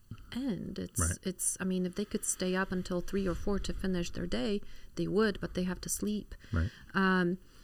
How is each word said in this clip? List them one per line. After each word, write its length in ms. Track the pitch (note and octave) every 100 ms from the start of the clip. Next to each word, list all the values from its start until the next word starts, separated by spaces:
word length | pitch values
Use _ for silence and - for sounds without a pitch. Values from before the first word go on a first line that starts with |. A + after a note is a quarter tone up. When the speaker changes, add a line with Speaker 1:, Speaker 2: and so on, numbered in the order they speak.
| - - - A#3
Speaker 1:
end. 440 | C4+ F3 - -
It's, 200 | F2+ -
Speaker 2:
Right. 180 | E2+ -
Speaker 1:
it's, 340 | F#3+ F3+ - -
I 40 |
mean, 220 | F#3 F#3 F3+
if 100 | F3+
they 100 | G#3+
could 200 | G#3+ -
stay 300 | - F#3 F#3
up 160 | F#3+
until 300 | F#3 - F3+
three 260 | - G3 F#3+
or 80 | E3
four 240 | G#3 G3
to 140 | -
finish 360 | F3+ F#3+ F3 F3
their 140 | - F3
day, 340 | G#3+ B3 G3+ - - - -
they 120 | E3
would, 320 | F#3 A3 G3
but 120 | E3+
they 100 | -
have 180 | F3+ F3
to 80 | -
sleep. 460 | - G3+ G#3 - - -
Speaker 2:
Right. 180 | E2+ F2 - -
Speaker 1:
Um, 440 | F#3+ F#3+ F#3 F3 F#3 - -